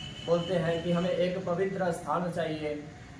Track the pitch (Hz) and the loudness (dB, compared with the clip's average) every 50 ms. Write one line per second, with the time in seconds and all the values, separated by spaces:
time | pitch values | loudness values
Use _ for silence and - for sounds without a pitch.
0 | - - - - - - 170 175 170 170 190 170 160 165 170 165 165 175 175 170 | -12 -12 -12 -6 0 2 2 2 2 2 2 2 2 2 2 0 2 2 2 2
1 | 180 180 175 160 175 180 180 185 180 175 175 170 196 190 196 185 185 180 170 - | 2 2 2 2 2 2 2 0 0 0 0 2 2 0 0 0 0 0 0 0
2 | - 143 147 170 180 175 160 175 160 160 156 156 151 151 147 147 147 - - - | -2 0 0 0 0 0 0 0 0 0 -2 -2 -2 -2 -4 -4 -8 -10 -14 -14
3 | - - - - | -16 -16 -8 -2